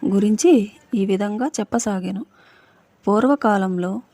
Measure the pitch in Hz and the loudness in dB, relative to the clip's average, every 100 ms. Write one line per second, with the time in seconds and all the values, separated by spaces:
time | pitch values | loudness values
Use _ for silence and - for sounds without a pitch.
0 | - 196 208 214 339 285 208 - _ 226 | -2 0 2 2 4 4 2 -8 _ -4
1 | 196 190 208 214 262 - 202 233 226 190 | 0 -2 -2 -4 -6 -6 -4 -4 -2 -4
2 | 180 190 - _ _ _ _ _ _ _ | -6 -8 -10 _ _ _ _ _ _ _
3 | - 208 254 285 233 208 190 180 175 202 | 0 2 2 2 2 0 0 -2 -4 -6
4 | - | -10